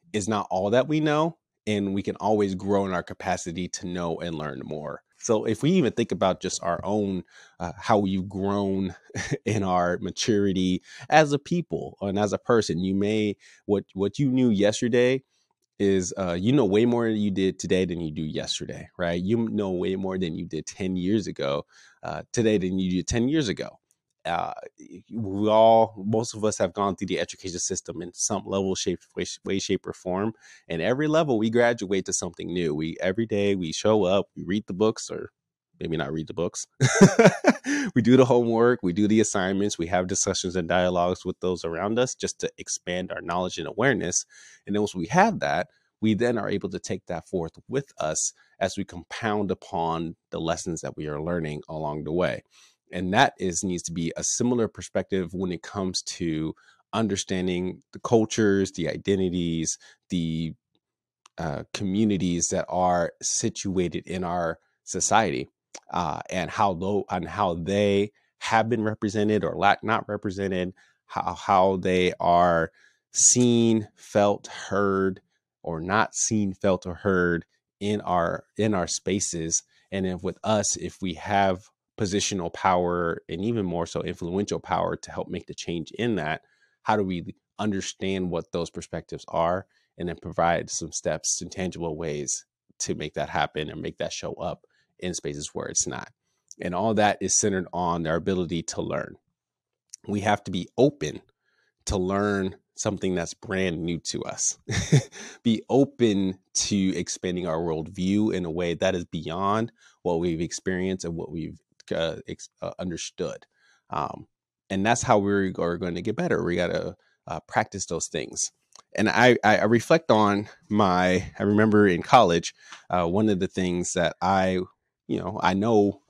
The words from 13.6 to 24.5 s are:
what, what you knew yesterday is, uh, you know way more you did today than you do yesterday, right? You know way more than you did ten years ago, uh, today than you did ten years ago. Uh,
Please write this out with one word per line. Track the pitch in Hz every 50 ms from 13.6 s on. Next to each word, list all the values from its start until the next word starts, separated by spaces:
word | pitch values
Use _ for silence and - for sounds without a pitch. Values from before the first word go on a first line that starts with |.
| _
what, | - 101 98 - - _
what | 185 196 202 - -
you | 147 135
knew | 127 131 127 123
yesterday | 110 95 98 101 107 - - 120 110 123 123 123 131 131 - _ _ _ _ _ _ _ _ _ _ -
is, | 101 98 98 95 92 - -
uh, | - 95 90 85 87
you | 92 113 131
know | 147 123
way | 95 95 104 117
more | 120 120 120 117
you | 113 110 107 104 104
did | 95 98 95 95 90 -
today | - 87 92 92 95
than | 87 87 85
you | 85 80 76
do | 76 80
yesterday, | 78 76 76 62 - - - - - - 67 73 - _
right? | - 90 85 85 87
You | 90 95 113 117 113 110
know | 110 107 104 95 92
way | 90 92 90 95
more | 95 95 95 95
than | 95 92 85 78
you | - 87
did | 82 - 78 76
ten | - - - 101 92 92
years | 92 87 92 104 113 92
ago, | 82 80 - 71 69 69 73 73 - _ - - - _ _ -
uh, | 85 78 78 - - -
today | - 117 110 107
than | 101 87 92 92 95
you | 95 92
did | 90 92 82 -
ten | - 117 117 127
years | 151 160 147 107
ago. | 85 67 - 52 - - _ _ _ _ _ _ _ _ _
Uh, | 82 85 85 87 -